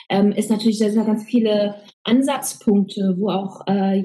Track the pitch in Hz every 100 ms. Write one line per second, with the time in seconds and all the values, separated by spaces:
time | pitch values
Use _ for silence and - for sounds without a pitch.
0 | - 196 202 196 214 214 226 214 214 220
1 | 220 220 - 247 220 208 208 202 - _
2 | - 247 269 269 - - - 202 190 -
3 | 190 180 208 185 196 - - 196 196 196